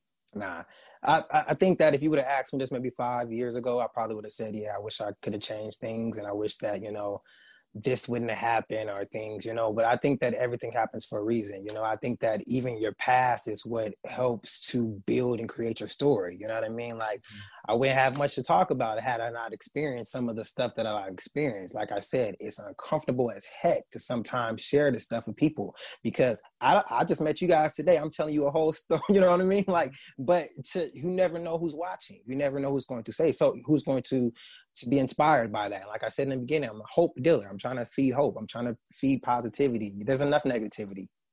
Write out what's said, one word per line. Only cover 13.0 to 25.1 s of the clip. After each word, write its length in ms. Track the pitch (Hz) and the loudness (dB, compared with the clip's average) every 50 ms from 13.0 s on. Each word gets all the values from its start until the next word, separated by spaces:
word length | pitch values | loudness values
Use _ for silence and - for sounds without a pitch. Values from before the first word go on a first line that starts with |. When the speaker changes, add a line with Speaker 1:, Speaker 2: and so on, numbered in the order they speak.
| - - 127 127 127 123 120 - - 117 | 2 4 4 6 4 4 2 0 -2 -4
Speaker 1:
is 160 | 107 - - | -4 -4 -4
what 300 | 107 117 113 110 107 101 - - | -2 -2 -2 -2 -4 -6 -8 -12
helps 540 | - - 127 127 127 120 104 - - - - - - | -8 -2 0 0 0 0 -2 -4 -4 -4 -2 0 0
to 300 | - 123 117 113 107 98 - | 2 2 0 0 -2 -4 -2
build 340 | - 117 123 127 123 120 110 | 0 2 2 2 2 0 -2
and 80 | 117 110 | -4 -6
create 320 | - - 117 113 113 - | -6 -4 -4 -4 -4 -4
your 80 | - - | -6 -6
story. 480 | - - 139 147 139 104 92 90 90 90 | -2 2 4 4 4 4 0 -4 -8 -8
You 100 | 104 110 | -6 -6
know 60 | 110 | -4
what 100 | 113 113 | -4 -4
I 40 | 110 | -4
mean? 300 | 113 117 120 120 117 113 | -4 -6 -8 -8 -6 -6
Like, 220 | 110 107 107 101 | -6 -6 -6 -6
Speaker 2:
Mm-hmm. 180 | - - 104 104 104 - - - - 104 | -10 -14 -16 -16 -16 -18 -20 -10 -2 0
Speaker 1:
I 60 | 107 | 2
wouldn't 220 | 120 135 135 131 131 | 4 4 4 4 4
have 200 | 131 135 127 147 | 4 4 4 2
much 160 | 143 139 - | 0 0 0
to 80 | - | 0
talk 300 | 123 - 170 180 185 - | 2 4 4 4 4 2
about 260 | 151 127 123 113 110 110 | 0 0 -2 -2 -2 -2
had 200 | 113 131 120 113 | -2 -2 -2 -2
I 100 | 113 120 | -2 -4
not 220 | 117 117 117 113 | -6 -6 -8 -10
experienced 580 | 107 - - - - 143 151 147 127 120 110 - | -10 -10 -10 -8 -6 -4 -4 -4 -4 -6 -6 -6
some 180 | - 131 123 120 | -4 -4 -2 -4
of 60 | 110 | -4
the 100 | 110 107 | -4 -6
stuff 300 | - - - 127 117 - | -6 -4 -2 -2 -2 -2
that 120 | - 110 110 | -4 -4 -2
I 180 | 107 104 98 | -4 -4 -6
experienced. 680 | 95 92 90 - - - 143 151 143 107 98 95 87 | -8 -8 -8 -8 -6 -2 -2 -2 -2 -2 -4 -8 -8
Like 200 | - 107 107 - | -6 -6 -6 -4
I 80 | 214 202 | -4 -4
said, 340 | 196 - - 131 120 104 92 - | -2 0 0 0 0 -2 -4 -6
it's 180 | - 87 - - | -6 -6 -6 -6
uncomfortable 720 | - 101 95 - - - 156 151 - - - 123 127 117 | -8 -10 -14 -14 -6 -2 -2 -2 0 0 0 0 0 0
as 160 | 104 - - - - - | -2 -6 -8 -10 -4 0
heck 260 | - 170 156 - - _ | 2 4 4 2 0 _
to 100 | - 113 | -10 -8
sometimes 600 | - - 131 117 107 - - 123 120 113 110 110 | -6 -4 -2 -2 -2 -2 -2 -2 -2 -2 -4 -4
share 300 | - - - 143 147 143 | -2 2 4 4 4 4
this 140 | 123 107 - | 2 0 -2
stuff 240 | - | -4